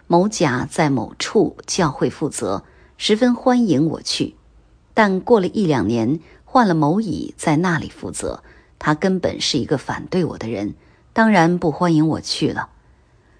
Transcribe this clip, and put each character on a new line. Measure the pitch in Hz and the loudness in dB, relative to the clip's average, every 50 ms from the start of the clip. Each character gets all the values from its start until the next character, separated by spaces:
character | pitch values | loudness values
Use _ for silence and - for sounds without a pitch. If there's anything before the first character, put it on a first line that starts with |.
| _ | _
某 | - 165 175 185 214 | 2 2 4 2 2
甲 | - - 175 135 120 131 135 147 | 0 0 0 0 0 -2 -4 -4
在 | - - 160 143 | -2 0 0 2
某 | 139 120 107 - - - | 2 0 -4 -6 -8 -10
处 | - - - 220 170 - - - - | -6 0 2 2 2 2 -2 -8 -12
教 | - - - 175 143 | -6 -2 0 0 0
会 | - - 165 123 | 0 -2 -2 -2
负 | - - 160 143 | -2 -4 -6 -6
责， | - - 120 92 98 95 - _ _ _ _ _ _ | -6 -4 -4 -4 -4 -6 -8 _ _ _ _ _ _
十 | - - - 214 | -4 0 0 2
分 | 214 254 247 240 | 4 4 2 2
欢 | - - 262 247 247 240 | 2 2 2 4 4 4
迎 | 196 147 131 160 160 | 2 2 2 2 0
我 | - - | -2 -4
去， | - - - - - - - _ _ _ _ _ _ _ _ _ _ _ - | -8 -6 -4 -4 -4 -6 -8 _ _ _ _ _ _ _ _ _ _ _ 0
但 | 240 214 202 190 185 | 2 2 2 2 0
过 | - - 247 208 | 2 2 2 2
了 | 180 175 | 2 0
一 | - 220 202 | -2 0 0
两 | 160 143 120 90 104 | 2 2 0 0 0
年， | 120 117 110 117 151 170 - - - - _ | 0 0 0 0 -2 -4 -6 -12 -20 -20 _
换 | - - 262 233 190 | 0 2 2 4 4
了 | 165 | 2
某 | 156 147 147 170 214 | 2 2 2 0 0
乙 | 220 180 151 71 - - - | -2 -4 -6 -6 -8 -10 -10
在 | - - 170 151 | -4 -2 0 0
那 | 151 185 180 165 147 | 2 0 0 -2 -2
里 | - - | -4 -8
负 | - - - 92 | -12 -12 -12 -10
责， | - - - 76 58 - - - - - _ _ _ - | -10 -8 -8 -8 -8 -10 -14 -20 -20 -20 _ _ _ -6
他 | - 151 151 | -2 -2 0
根 | 151 - 190 190 180 | 0 0 0 0 0
本 | - 95 95 98 | -2 -4 -4 -4
是 | - - - 139 | -4 -2 -2 -2
一 | - | -2
个 | - 156 | -2 -4
反 | 131 - - 113 - - | -4 -4 -6 -8 -8 -6
对 | - - 185 165 | -4 -2 -2 -2
我 | 123 - 87 | -2 -4 -8
的 | 113 113 | -8 -8
人， | 117 98 104 101 - - _ _ _ _ _ _ | -6 -6 -6 -6 -8 -12 _ _ _ _ _ _
当 | - - 226 220 | 0 2 2 4
然 | 208 180 160 170 180 175 | 6 6 4 4 2 0
不 | 185 160 | 0 -2
欢 | 147 - 180 175 | -2 0 2 4
迎 | 165 151 156 | 4 4 4
我 | 160 127 - | 2 0 -4
去 | - - - - 156 156 | -6 -8 -6 -2 -2 -2
了。 | - - - - _ _ _ _ _ _ _ _ _ _ _ _ _ _ | -2 -4 -8 -10 _ _ _ _ _ _ _ _ _ _ _ _ _ _